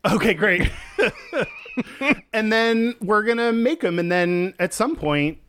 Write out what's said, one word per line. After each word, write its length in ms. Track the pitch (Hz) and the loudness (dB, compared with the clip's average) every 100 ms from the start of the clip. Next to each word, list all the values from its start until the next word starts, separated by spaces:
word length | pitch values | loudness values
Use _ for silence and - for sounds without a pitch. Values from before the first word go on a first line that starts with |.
Okay, 300 | - 214 226 | -2 0 0
great. 360 | 165 208 180 - - - - | 2 2 2 0 -4 -8 -2
<laughs> 120 | 247 - - 302 - - - - - - 269 - - | -2 -4 -8 -4 -4 -8 -10 -8 -8 -4 -2 -2 -2
And 180 | 226 214 | -2 2
then 420 | 226 226 226 233 - | 2 2 2 0 -2
we're 220 | 185 208 | 0 2
gonna 300 | 214 233 233 | 2 0 2
make 300 | 226 240 320 | 2 2 0
'em, 160 | 185 170 | 0 0
and 140 | 170 | 0
then 400 | 180 175 180 185 - | 2 2 2 -2 -2
at 160 | 180 | -4
some 200 | - 240 330 | 0 -2 -2
point 420 | 151 147 147 160 | -2 0 0 -4